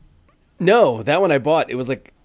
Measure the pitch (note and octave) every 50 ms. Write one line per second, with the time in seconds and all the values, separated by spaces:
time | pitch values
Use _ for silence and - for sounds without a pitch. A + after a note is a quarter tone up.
0 | _ _ _ _ _ _ _ _ _ _ _ - F3 F3+ G#3+ A#3+ G3+ C3+ A#2 A2
1 | G2+ C3 D3 F3+ G3 F3 D3 C3+ A2 D3 D#3+ D#3+ - - A#2+ B2+ B2+ A#2+ C3 -
2 | - _ _ _